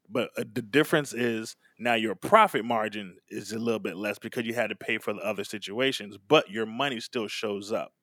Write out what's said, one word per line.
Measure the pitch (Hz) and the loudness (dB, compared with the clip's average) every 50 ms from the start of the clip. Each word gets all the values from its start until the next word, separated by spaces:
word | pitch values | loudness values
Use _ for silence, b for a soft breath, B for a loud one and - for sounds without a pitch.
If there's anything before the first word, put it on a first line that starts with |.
| _ - | _ -4
but, | 104 123 110 - - - | -2 -2 -2 -2 -2 -6
uh, | 123 120 | -6 -4
the | 107 127 | -4 -6
difference | 117 104 110 143 151 - - 156 143 131 - | -4 2 4 4 6 6 4 2 2 0 -2
is | 117 123 120 113 110 110 - - - _ _ _ - | 0 0 2 2 0 -4 -6 -10 -14 _ _ _ -4
now | 110 120 117 | 0 2 2
your | 113 110 107 95 | 4 2 2 0
profit | - - - 202 220 214 196 - 127 107 | -2 0 4 6 6 6 6 4 0 0
margin | 120 120 110 110 107 104 107 101 92 90 95 _ _ | 0 0 0 0 -2 -4 -6 -10 -10 -14 -20 _ _
is | 104 110 - 95 | -12 -10 -8 -6
a | 107 113 | -6 -2
little | 117 117 113 107 | 0 0 0 0
bit | 98 101 85 90 | -2 -4 -4 -4
less | 107 104 101 - | -4 -4 -4 -4
because | - 113 - 127 117 | -8 -6 -6 -4 -4
you | 113 113 | -2 -2
had | 120 113 104 | -2 -2 -2
to | 107 | -4
pay | - - - 113 110 | -6 -4 -2 -2 -2
for | - - 107 | -2 -4 -4
the | 95 | -4
other | 95 104 107 95 95 | -4 -4 -4 -4 -4
situations, | - - 104 - 95 98 117 131 135 131 - 107 101 104 101 | -6 -8 -8 -8 -6 -2 0 0 0 0 -2 -6 -10 -14 -16
but | - - 147 156 - - | 2 6 6 6 6 4
your | 98 113 110 | 0 -2 -2
money | 110 110 120 135 143 131 117 | -2 -2 -2 -2 -2 -2 -4
still | - - - 123 107 104 | -6 -4 -4 -2 -2 -2
shows | - - - 107 101 98 101 104 | -4 -4 -2 -2 -2 -4 -2 -2
up. | 110 98 - - - _ | -2 -2 -2 -6 -10 _